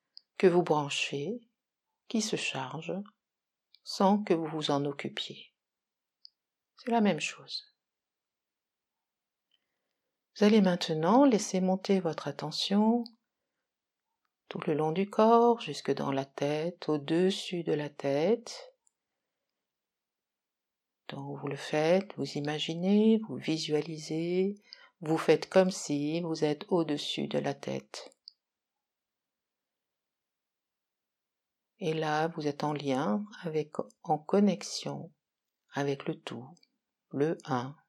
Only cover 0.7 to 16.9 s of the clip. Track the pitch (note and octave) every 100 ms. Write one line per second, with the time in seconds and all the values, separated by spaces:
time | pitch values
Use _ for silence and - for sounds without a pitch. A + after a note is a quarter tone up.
0.7 | D3+ C#3 - - C#3+ D3 A#3+ - _ _
1.7 | _ _ _ - A3+ G#3+ D#3 - C#3 C3
2.7 | D#3 E3 F3+ G3+ _ _ _ _ _ _
3.7 | - - - F#3+ G#3 G#3 E3 D#3+ D#3 D#3
4.7 | C#3+ C#3+ C#3+ - - - - - _ _
5.7 | _ _ _ _ _ - _ _ _ _
6.7 | _ - A#3 G#3 D#3 - - - - -
7.7 | _ _ _ _ _ _ _ _ _ _
8.7 | _ _ _ _ _ _ _ _ _ _
9.7 | _ _ _ _ _ _ - G#3 A3 F#3
10.7 | F3 - D#3 E3 A#3 C#4+ G#3+ - F#3 F#3
11.7 | F#3+ - F#3+ E3+ D3+ - C#3+ D3+ - -
12.7 | G3+ G#3+ A#3+ A3+ - _ _ _ _ _
13.7 | _ _ _ _ _ _ _ _ - -
14.7 | D3 D#3 E3 G3 - A3 A#3 A#3+ A#3 -
15.7 | C#3+ - C#3 C#3+ C3+ C#3 - C#3+ D3+ E3
16.7 | F3+ -